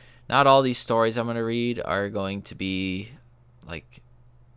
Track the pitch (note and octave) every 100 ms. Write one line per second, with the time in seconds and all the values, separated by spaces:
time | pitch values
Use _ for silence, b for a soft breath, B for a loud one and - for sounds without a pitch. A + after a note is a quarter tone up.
0 | B B B B2 C#3 C3+ C3 A#2+ - A#2
1 | A2+ A#2 A#2 A#2 A2+ A#2 A#2+ A#2 - F#2
2 | G2+ G#2 F#2+ G2+ F#2+ - F#2+ F#2+ F#2+ F#2
3 | A2 C#3+ - - _ - - E2 - -
4 | - - - - -